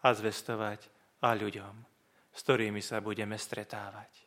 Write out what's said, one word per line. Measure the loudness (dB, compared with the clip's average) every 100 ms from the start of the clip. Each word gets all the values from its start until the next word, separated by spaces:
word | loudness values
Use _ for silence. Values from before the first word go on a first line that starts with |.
a | 6 6
zvestovať | 0 -2 -6 -2 -2 -4 -12 _ _ _
a | 2 4
ľuďom, | 0 -4 -12 -16 -20 _ _ _ _
s | -8
ktorými | 2 4 4 -2
sa | -4 -4
budeme | -2 -4 -4 -4
stretávať. | -6 -6 -6 -8 -10 -14 -18 -20